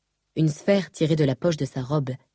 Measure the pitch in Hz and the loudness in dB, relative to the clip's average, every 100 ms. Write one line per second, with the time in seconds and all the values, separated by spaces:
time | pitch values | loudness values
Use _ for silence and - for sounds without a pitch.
0 | _ _ _ - 156 147 - 202 165 - | _ _ _ -2 0 0 0 0 0 -2
1 | 156 156 139 123 175 156 135 135 123 151 | 0 2 2 0 -2 -2 -4 -6 -4 -2
2 | 127 123 _ | -2 -8 _